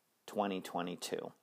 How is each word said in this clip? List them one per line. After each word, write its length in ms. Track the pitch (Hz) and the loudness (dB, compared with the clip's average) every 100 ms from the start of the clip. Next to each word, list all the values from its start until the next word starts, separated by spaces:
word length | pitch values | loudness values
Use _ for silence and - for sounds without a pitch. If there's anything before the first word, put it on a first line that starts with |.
| _ _ - | _ _ -4
twenty 360 | 104 101 92 | 2 2 2
twenty-two. 680 | - 90 87 82 - 87 82 - | 0 0 0 -2 -2 -2 -2 -10